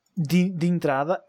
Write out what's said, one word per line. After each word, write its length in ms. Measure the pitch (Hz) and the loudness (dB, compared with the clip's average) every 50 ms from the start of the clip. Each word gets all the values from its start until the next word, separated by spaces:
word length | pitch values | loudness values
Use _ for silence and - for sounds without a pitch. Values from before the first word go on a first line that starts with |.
| _ _ _ | _ _ _
de, 340 | 190 156 131 165 180 180 196 | -6 -2 2 2 2 2 2
de 160 | 185 160 165 | 0 -2 0
entrada, 580 | 175 175 165 160 147 135 135 143 160 185 - - | 0 0 0 0 0 0 0 0 -2 -2 -4 -4